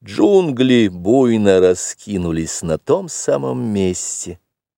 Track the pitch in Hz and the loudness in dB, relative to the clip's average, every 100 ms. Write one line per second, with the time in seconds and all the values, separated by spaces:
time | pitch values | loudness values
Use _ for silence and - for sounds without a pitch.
0 | - - 160 202 175 123 127 123 107 90 | -14 -4 0 2 0 0 2 4 2 -2
1 | 87 131 127 113 101 95 90 90 - - | 0 2 4 2 4 6 6 2 -4 -12
2 | - 101 87 82 80 - 87 78 - 165 | -6 -4 -2 -2 -4 -6 -4 -4 0 -2
3 | 185 - - 143 135 127 120 104 95 90 | -2 -8 -2 -2 -2 -4 -2 0 0 -2
4 | - - - 87 _ _ _ | -8 -10 -12 -14 _ _ _